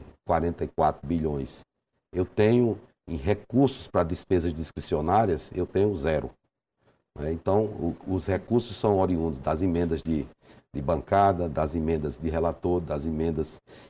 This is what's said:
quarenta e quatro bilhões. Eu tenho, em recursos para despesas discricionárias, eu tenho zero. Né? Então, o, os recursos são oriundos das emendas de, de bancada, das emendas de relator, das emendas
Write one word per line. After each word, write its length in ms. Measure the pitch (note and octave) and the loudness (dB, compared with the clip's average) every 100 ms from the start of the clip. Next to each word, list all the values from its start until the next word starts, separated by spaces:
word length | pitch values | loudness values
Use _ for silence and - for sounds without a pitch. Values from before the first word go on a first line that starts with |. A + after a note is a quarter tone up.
| - - - | -16 -10 -2
quarenta 360 | E2 E2+ - | 0 0 -2
e 60 | - | -6
quatro 380 | - D#2 - C#2+ | 0 2 0 -2
bilhões. 560 | E2+ D#2 D2 C2+ - - _ _ _ _ | -2 0 -4 -6 -12 -20 _ _ _ _
Eu 140 | F2 F#2 | -4 -2
tenho, 520 | - G#2+ A#2+ A#2+ F#2+ - _ - | 2 4 6 2 0 -10 _ -8
em 80 | D#2+ | -4
recursos 680 | D2 G2+ - B2 C3+ - - | 0 -2 0 2 2 2 -4
para 160 | F#2 | 0
despesas 500 | E2+ F2+ - F#2 E2 | 0 -2 0 2 2
discricionárias, 1000 | D#2 D#2+ - - D#2 D#2 G2+ A2 D#2 - | -4 -8 -8 -4 -2 2 2 2 0 -4
eu 120 | F2+ F2 | -6 -2
tenho 300 | F#2 G#2 F#2 | 0 0 0
zero. 320 | C#2+ D2+ - - _ _ _ _ _ _ _ - | 0 0 -2 -10 _ _ _ _ _ _ _ -8
Né? 140 | D2 | -6
Então, 300 | E2 - G2 | -4 0 2
o, 340 | A2 - E2 E2+ - | 0 -2 -4 -4 -4
os 200 | F#2 G2 | -4 0
recursos 500 | F2+ - A#2 - G2 | -4 0 0 0 -2
são 220 | A2 G2 | 2 4
oriundos 400 | F#2 F2 E2 C#2 | 4 2 -2 -4
das 240 | D2 D#2 | -2 0
emendas 400 | F#2 E2+ E2+ D#2+ | 0 0 0 -2
de, 240 | D#2+ D#2 B1+ - _ - _ | -2 -2 -4 -12 _ -20 _
de 80 | D2 | -8
bancada, 680 | C2+ D#2 - G2 G2 F2 E2+ | -2 -2 2 4 4 2 -2
das 260 | C#2+ D#2 | -2 -2
emendas 440 | E2 D#2 D#2+ D2 - | -2 0 0 -2 -4
de 100 | D#2+ | -4
relator, 500 | D#2+ E2 D#2+ F2+ F2 | 0 -2 -2 -2 -2
das 260 | D#2 D2 D#2 | -2 -6 -4
emendas 540 | D#2 E2 D#2 D#2 - _ - - | -2 -2 -2 -6 -8 _ -20 -20